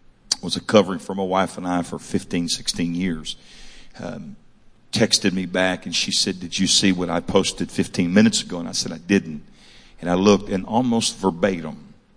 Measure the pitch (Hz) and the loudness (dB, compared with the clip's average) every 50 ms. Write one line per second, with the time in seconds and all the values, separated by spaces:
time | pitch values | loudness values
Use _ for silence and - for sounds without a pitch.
0 | _ - - _ _ - - - - 85 - 92 - - - 104 92 92 92 80 | _ -20 -20 _ _ -8 -8 -8 -6 -6 -6 -6 -2 4 6 6 6 6 0 -6
1 | - - 95 98 95 90 92 95 95 87 - - 90 90 90 87 82 - 82 80 | -6 -6 -4 -4 -2 0 2 2 2 0 -2 -6 -4 -2 -2 -2 -2 -4 -8 -10
2 | - - - 98 - - 95 87 87 82 - - - - - - 87 85 85 85 | -8 -4 -4 -4 -4 -2 -2 -2 -2 -2 -4 -4 -4 -6 -4 -2 -2 -2 0 0
3 | 95 92 82 80 80 - - - - - - - - - - - - - - - | -2 -2 -2 -4 -6 -10 -12 -12 -16 -20 -20 -18 -18 -18 -18 -18 -18 -18 -14 -12
4 | - 92 92 - - 214 - - - - - _ - - - _ _ - - 107 | -10 -10 -10 -10 -12 -14 -16 -18 -20 -20 -20 _ -20 -20 -20 _ _ -8 0 0
5 | 113 107 - - - 98 90 95 92 87 90 92 92 92 92 - - 90 82 - | 2 2 2 2 2 0 0 0 -4 -2 0 0 2 2 0 -2 -6 -6 -4 -4
6 | - - - - - 104 92 - 87 85 - - 95 87 - - 107 98 90 87 | -4 -2 -2 -2 -2 -2 -4 -6 -8 -8 -2 0 0 2 4 4 4 4 2 2
7 | 90 85 85 85 - - - 98 87 - - - 85 - - - 90 - - - | 0 -2 -2 -2 -2 2 2 2 2 2 -2 -4 -6 -4 -2 -2 -2 0 0 0
8 | 90 85 90 104 110 113 104 - - - 87 87 85 87 85 - - - 85 78 | 0 4 6 6 6 6 4 2 -2 -4 -8 -8 -8 -6 -6 -6 -6 -6 -8 -8
9 | 80 90 101 95 80 80 76 73 - - - - - - - - - - - - | 0 2 2 2 2 0 -6 -12 -12 -16 -20 -20 -20 -20 -20 -20 -20 -20 -18 -8
10 | 80 87 90 92 98 104 101 92 - - 101 92 87 - 107 120 131 123 117 113 | -2 0 2 4 6 6 6 6 4 -2 -4 -4 -4 -2 0 0 2 2 2 2
11 | 110 - - - 95 95 82 80 101 101 92 82 80 78 71 78 - - - - | 0 -2 -2 0 0 0 2 2 0 0 0 -2 -6 -8 -12 -14 -16 -20 -20 -20
12 | _ _ _ | _ _ _